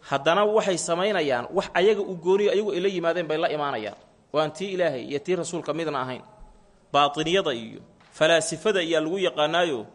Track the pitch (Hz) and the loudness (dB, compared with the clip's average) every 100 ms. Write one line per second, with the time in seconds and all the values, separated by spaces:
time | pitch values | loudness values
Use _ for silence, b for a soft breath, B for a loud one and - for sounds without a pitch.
0 | - 139 147 180 208 214 202 170 - 170 | -4 -2 2 2 4 2 2 -2 -2 0
1 | 196 196 151 123 120 180 - 175 196 208 | 0 0 0 0 0 -4 -2 2 4 2
2 | 190 180 165 196 202 185 214 180 196 185 | -2 -4 2 4 4 2 0 -2 -2 0
3 | 170 170 160 156 170 151 143 127 107 101 | -2 -2 -2 -2 -2 -2 -2 -4 -6 -10
4 | - _ _ 147 151 151 190 185 170 131 | -20 _ _ -2 -2 -4 -6 0 0 0
5 | 127 139 143 180 160 170 151 151 160 143 | -6 -6 -2 -4 -2 -6 -4 -4 -4 -4
6 | 127 127 - - - - - _ _ 143 | -6 -8 -14 -20 -20 -20 -20 _ _ 4
7 | 143 147 156 190 165 117 113 101 - _ | 4 2 0 2 0 -4 -8 -16 -20 _
8 | - - 156 165 160 160 220 196 165 160 | -20 2 4 4 2 -2 0 0 2 0
9 | 156 190 175 143 151 165 175 127 107 | 0 0 0 2 0 2 0 -2 -8